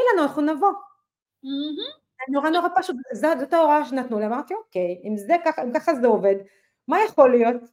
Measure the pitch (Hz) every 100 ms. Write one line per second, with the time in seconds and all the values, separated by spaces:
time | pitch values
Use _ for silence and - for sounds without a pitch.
0 | 494 381 285 302 294 294 392 392 - _
1 | _ _ _ _ 269 277 302 302 494 622
2 | _ _ 262 277 311 339 349 370 359 254
3 | - 226 302 285 277 339 311 302 254 262
4 | 254 214 214 247 - 403 - 185 175 180
5 | 208 214 202 339 330 311 247 302 339 277
6 | 247 208 196 196 196 _ _ _ - 349
7 | 427 - 254 240 233 240 -